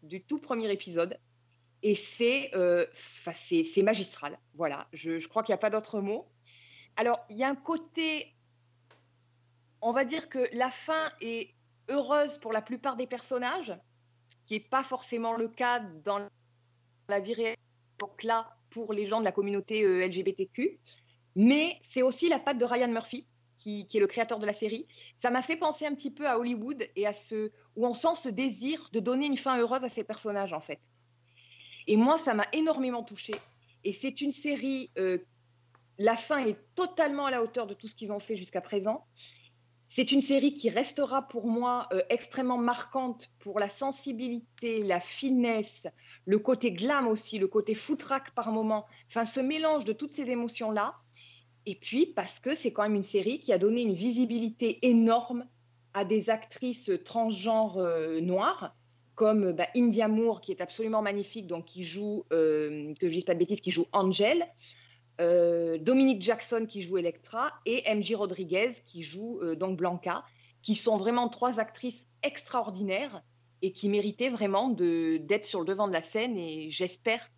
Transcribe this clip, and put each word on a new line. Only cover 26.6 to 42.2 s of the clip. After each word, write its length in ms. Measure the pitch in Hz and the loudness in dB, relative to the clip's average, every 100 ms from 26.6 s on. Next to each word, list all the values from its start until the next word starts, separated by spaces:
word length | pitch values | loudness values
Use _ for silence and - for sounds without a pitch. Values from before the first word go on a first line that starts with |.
| 233 277 - | -6 -6 -6
et 120 | 190 208 | -2 -2
à 60 | |
ce, 380 | 208 - 220 214 - _ | -4 -6 -6 -6 -8 _
où 120 | - 247 | -2 -2
on 80 | |
sent 200 | 233 330 330 | 0 0 0
ce 80 | 262 | -4
désir 600 | 208 269 190 254 320 - | -2 -2 -2 -6 -6 -4
de 60 | 220 | -4
donner 260 | 202 262 | 0 0
une 120 | 294 269 | 0 0
fin 200 | 269 247 | 0 0
heureuse 260 | 233 262 | 0 0
à 60 | 247 | -4
ces 140 | - | -6
personnages, 500 | - 214 220 202 190 | -8 -8 -6 -4 -4
en 80 | 160 | -6
fait. 180 | - 147 _ _ _ _ _ _ _ - - - - | -10 -14 _ _ _ _ _ _ _ -20 -20 -8 4
Et 100 | 208 | 6
moi, 240 | 247 320 | 6 4
ça 100 | 294 | 2
m'a 100 | 214 - | 0 0
énormément 500 | 311 320 294 254 240 | 0 2 2 -2 -4
touchée. 320 | 233 208 - 208 - _ _ _ | -8 -12 -10 -10 -10 _ _ _
Et 100 | 196 | -6
c'est 280 | 196 269 269 | -4 -6 -4
une 120 | 285 | -4
série, 580 | 269 294 277 262 262 - - | -4 -4 -2 -2 -4 -6 -2
euh, 180 | 185 185 - _ _ _ _ _ _ - | 0 -2 -4 _ _ _ _ _ _ 2
la 180 | 214 | 2
fin 300 | 233 - 294 | 2 0 0
est 120 | 233 208 _ | 0 -2 _
totalement 500 | - 359 359 294 285 | -4 -2 2 0 0
à 60 | 277 | -2
la 100 | 247 | -2
hauteur 240 | 226 247 | -2 -4
de 80 | 208 | -6
tout 140 | 202 220 | -10 -16
ce 80 | |
qu'ils 160 | - 208 | -12 -8
ont 80 | 208 | -8
fait 180 | - 208 | -6 -8
jusqu'à 240 | 180 180 | -6 -8
présent. 460 | - 208 190 269 - - - - - _ _ _ _ | -4 -2 -2 -4 -8 -20 -20 -20 -20 _ _ _ _
C'est 200 | - 262 | 0 4
une 100 | 277 | 4
série 320 | 277 269 277 | 4 4 4
qui 160 | 277 226 | 2 0
restera 580 | 196 - - 277 269 262 | 2 0 -2 0 0 -2
pour 200 | 240 226 | -4 0
moi, 400 | 226 247 247 - | 2 2 0 0
euh, 100 | 190 - | -2 0
extrêmement 500 | 240 | -2